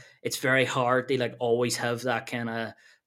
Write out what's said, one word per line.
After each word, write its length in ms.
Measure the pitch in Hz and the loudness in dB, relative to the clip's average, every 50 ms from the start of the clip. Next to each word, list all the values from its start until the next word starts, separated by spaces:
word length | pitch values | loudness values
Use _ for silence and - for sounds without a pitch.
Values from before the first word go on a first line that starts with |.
| - - - _ | -20 -20 -14 _
it's 160 | - 120 - - | -8 -6 -4 -2
very 280 | - 131 131 131 127 | 0 2 4 4 4
hard 420 | 123 - 139 123 120 127 127 123 - | 2 2 2 2 4 4 2 2 2
to, 100 | 139 131 | 0 0
like, 180 | 123 117 123 - | 0 -2 -4 -2
always 380 | 123 117 117 120 123 120 117 - | 0 2 2 4 2 2 0 -2
have 240 | - 120 120 117 | -2 -2 -2 -2
that 240 | 120 127 117 113 113 | -2 -2 -2 -2 -2
kinda 500 | - 127 120 120 113 113 117 113 107 - _ _ - - _ _ | -4 -6 -4 -4 -4 -4 -4 -6 -6 -8 _ _ -20 -20 _ _